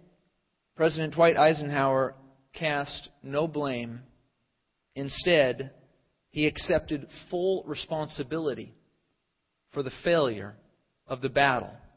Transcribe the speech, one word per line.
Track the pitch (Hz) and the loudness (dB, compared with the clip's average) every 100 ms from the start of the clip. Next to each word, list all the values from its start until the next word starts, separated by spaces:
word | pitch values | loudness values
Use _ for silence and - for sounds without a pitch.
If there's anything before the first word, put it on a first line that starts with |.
| _ _ _ _ _ _ _ - | _ _ _ _ _ _ _ 0
President | 160 156 156 | 0 2 -4
Dwight | 147 170 127 | 4 6 8
Eisenhower | 156 151 147 143 135 131 131 - - _ _ | 6 4 0 0 2 2 0 -4 -20 _ _
cast | - 160 143 139 - - _ | -6 -2 -2 -4 -10 -14 _
no | 135 143 165 | -4 -2 -2
blame. | 147 143 120 117 117 131 _ _ _ _ _ _ _ _ | -2 -4 -4 -8 -12 -18 _ _ _ _ _ _ _ _
Instead, | 135 139 - 180 160 131 123 135 - _ _ _ _ _ | -10 -6 -4 2 4 4 0 -8 -14 _ _ _ _ _
he | 147 151 | -2 -2
accepted | - - 160 - 151 127 - - | -2 0 -2 0 -8 -8 -20 -8
full | 180 185 185 | -2 -2 -2
responsibility | - 147 - 156 151 - 123 160 156 113 - _ _ _ _ _ _ _ _ _ _ | -6 -10 -6 -6 -6 -8 -6 -4 -4 -6 -12 _ _ _ _ _ _ _ _ _ _
for | 147 | -8
the | 127 - | -8 -4
failure | 175 170 135 104 101 107 _ _ _ _ - | 2 2 2 -2 -10 -14 _ _ _ _ -10
of | 131 | -6
the | 131 | 0
battle, | 139 139 123 98 - - | 4 4 2 -4 -14 -20